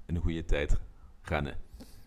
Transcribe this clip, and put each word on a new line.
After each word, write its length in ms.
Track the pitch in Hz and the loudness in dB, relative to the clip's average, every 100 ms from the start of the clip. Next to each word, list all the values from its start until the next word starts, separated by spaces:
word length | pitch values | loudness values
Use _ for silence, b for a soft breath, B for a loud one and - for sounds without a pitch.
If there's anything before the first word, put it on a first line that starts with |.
| - | -4
in 80 | 82 | -2
een 60 | |
goede 220 | 82 82 | 0 -2
tijd 340 | 82 73 73 - - - - - | 2 2 4 2 2 -14 -20 -18
rennen. 320 | - 76 69 - - b b b | -2 -2 0 -4 -8 b b b